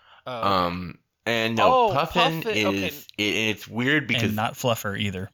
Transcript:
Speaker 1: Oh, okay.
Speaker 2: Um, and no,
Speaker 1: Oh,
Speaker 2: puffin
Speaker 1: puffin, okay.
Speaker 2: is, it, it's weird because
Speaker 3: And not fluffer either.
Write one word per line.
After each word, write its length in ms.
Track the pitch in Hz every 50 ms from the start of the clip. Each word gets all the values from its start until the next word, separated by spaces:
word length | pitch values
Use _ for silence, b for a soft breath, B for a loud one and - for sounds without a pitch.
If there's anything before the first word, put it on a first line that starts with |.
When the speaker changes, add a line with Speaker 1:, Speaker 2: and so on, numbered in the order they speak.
| b b b b -
Speaker 1:
Oh, 120 | 127 127 117
okay. 100 | 98 101
Speaker 2:
Um, 500 | 98 92 90 87 87 90 90 85 - - _ _ _ _ -
and 300 | - 117 113 113 113 117
no, 340 | 113 - 220 262 254 240 214
Speaker 1:
Oh, 20 |
Speaker 2:
puffin 500 | 185 139 160 160 - 180 170 160 160 165
Speaker 1:
puffin, 240 | - 226 208 107 107
okay. 200 | 98 98 98 95 82
Speaker 2:
is, 180 | 73 - - - - -
it, 40 |
it's 460 | 104 104 85 101 110 110 104 - - -
weird 380 | 101 113 123 135 147 151 135 107
because 160 | 131 127 113
Speaker 3:
And 120 | - 107
not 180 | 107 110 127 135
fluffer 440 | - - 127 113 - - 104 98 107
either. 320 | 104 101 95 92 95 -